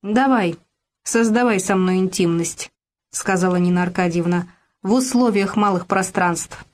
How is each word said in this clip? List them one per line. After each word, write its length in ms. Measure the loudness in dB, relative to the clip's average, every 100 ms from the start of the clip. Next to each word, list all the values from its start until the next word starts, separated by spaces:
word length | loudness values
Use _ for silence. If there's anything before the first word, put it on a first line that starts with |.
«Давай, 540 | 0 0 2 2 0 -4 _ _ _ _
создавай 580 | -4 0 2 2 2 0
со 160 | 0 0
мной 200 | 2 0
интимность», 720 | -2 0 0 0 -4 -8 -16 _ _ _ _
сказала 460 | -8 -4 0 0 2
Нина 280 | 2 0
Аркадьевна, 640 | -2 -2 -2 -2 -2 -2 -4 _ _ _
«в 100 | -2
условиях 640 | 0 2 2 2 2 0 0
малых 300 | 0 0 -2
пространств». 800 | -2 -2 -2 -2 -2 -8 -16 -20